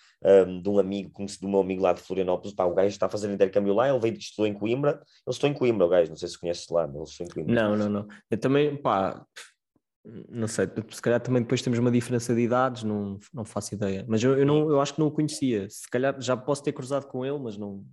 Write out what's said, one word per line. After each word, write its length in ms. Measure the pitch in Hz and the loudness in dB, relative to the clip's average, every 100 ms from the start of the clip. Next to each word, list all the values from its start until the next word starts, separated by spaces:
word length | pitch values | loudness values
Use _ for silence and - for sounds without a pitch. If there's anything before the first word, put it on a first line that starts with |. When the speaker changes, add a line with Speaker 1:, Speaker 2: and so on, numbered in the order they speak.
| _ _ | _ _
Speaker 1:
ehm, 380 | - 98 90 92 | 6 8 8 0
de 80 | 90 | 0
um 100 | 101 | 2
amigo, 320 | 95 101 87 | 2 0 -6
conheci-, 280 | - 98 - | -10 -12 -8
do 100 | 98 | 0
meu 100 | 98 | 2
amigo 220 | 92 92 | 2 2
lá 100 | 92 | 2
de 100 | 90 | 2
Florianópolis, 540 | - 95 90 90 101 101 | -2 -2 0 -2 -4 -2
pá, 80 | |
o 100 | 92 | 0
gajo 140 | 95 101 | 2 2
está 180 | 101 98 | 0 -4
a 40 | |
fazer 200 | 107 104 | -2 -4
intercâmbio 440 | 98 95 104 101 | 0 2 2 2
lá, 160 | 101 135 | 2 2
ele 100 | 131 | 2
veio, 140 | 117 | 0
estudou 340 | 104 - - 107 | -4 -10 -2 -2
em 60 | |
Coimbra, 380 | 104 107 127 143 | -2 -2 0 0
ele 100 | 156 - _ - | -2 -8 _ -8
estudou 220 | 127 143 | 0 0
em 40 | |
Coimbra, 320 | 143 127 110 87 | 2 0 4 4
o 40 | |
gajo, 200 | 90 80 | 4 2
não 60 | 78 | 0
sei 140 | 85 | -10
se 100 | 82 | -8
conheces 280 | 87 85 - | -6 -6 -2
lá, 180 | 82 78 | -2 -2
mas 80 | 71 | -6
ele 80 | |
estudou 240 | 78 - 87 | -12 -12 -10
em 60 | |
Coimbra. 220 | - 80 117 | -8 -2 0
Speaker 2:
Não, 140 | 107 104 | 2 0
não, 140 | 104 | 0
não. 180 | 104 101 - - | -2 -6 -14 -8
Eu 60 | 110 | -2
também, 440 | 131 143 147 139 | 0 2 2 0
pá, 440 | 135 101 95 - - - - _ _ _ _ _ - 113 - | 0 0 0 -4 -14 -20 -20 _ _ _ _ _ -18 -18 -12
não 180 | 117 110 | -6 -4
sei, 180 | - 95 - 110 | -2 -2 -4 -8
se 100 | - | -4
calhar 180 | - 120 | 2 2
também 220 | 120 127 | 2 0
depois 200 | 117 123 | 2 0
temos 160 | 127 117 | 0 0
uma 140 | 123 | 2
diferença 420 | 120 120 123 113 | 2 0 -2 0
de 60 | 117 | 2
idades, 440 | 120 120 131 120 | 2 2 0 -2
não, 360 | 110 104 101 98 - | -4 -4 -4 -8 -12
não 100 | 131 | -12
faço 320 | 104 - - 101 | -8 -8 -6 -4
ideia, 300 | 101 95 123 | -2 -4 -2
mas 160 | 110 | 0
eu, 140 | 123 135 | 2 4
eu 60 | 139 | 4
não, 240 | 151 151 | 4 2
eu 100 | 143 | 2
acho 140 | 139 | 0
que 60 | - | 0
não 60 | 156 | -2
o 40 | |
conhecia, 580 | 151 151 - 135 110 98 | 0 -2 -2 -2 0 -4
se 200 | - - | -10 -6
calhar 260 | 123 135 135 | -2 0 -2
já 160 | 123 127 | -2 -2
posso 260 | - 139 | -2 -4
ter 80 | - | -2
cruzado 340 | 147 127 139 135 | -6 -4 -6 -4
com 200 | 127 131 | -6 -4
ele, 120 | 143 | -4
mas 200 | 123 101 | -6 -8
não, 260 | 104 98 98 | -10 -10 -14